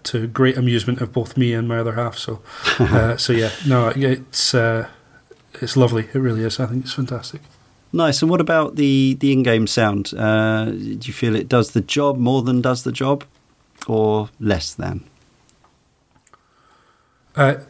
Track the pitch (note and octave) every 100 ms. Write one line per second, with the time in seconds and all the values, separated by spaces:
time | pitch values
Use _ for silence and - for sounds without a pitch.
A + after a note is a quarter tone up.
0 | - A#2+ A2+ A2+ C3 C3 B2 A#2 G#2 B2
1 | A#2 - A2 - A#2+ A#2 A#2 A#2 A2+ A2
2 | A#2+ - - A2 - - - - A#2+ G#2+
3 | A2+ A#2 - A2+ A2 - D3+ B2+ A2+ C3+
4 | C3+ C3 - - - B2+ A#2 A2+ A2 -
5 | _ - _ - _ - A#2+ C3+ B2 A2+
6 | G#2+ C3+ C3 A2 A2 - B2 B2 B2+ -
7 | B2+ B2 - - - _ _ _ - E3
8 | D#3+ C#3 D#3+ F3 E3 D#3+ D3+ - C#3+ C3+
9 | C3+ C3 C#3+ C3 B2 A2+ G#2+ - A2 G2+
10 | G2 - A2 A2 A2 A2 A2 G2 G#2+ G#2+
11 | A#2+ - A#2+ A2 - B2+ A#2 A#2 G2 D3
12 | C#3+ C3 A#2+ C3 A#2+ B2 B2+ B2 B2 -
13 | C3 C#3+ - _ _ _ _ - - A2
14 | G#2+ G#2+ G#2+ - A2 F#2 - - C3+ F2+
15 | - _ _ _ _ - _ _ _ _
16 | _ _ _ _ _ _ _ _ _ _
17 | _ _ _ - C#3 C#3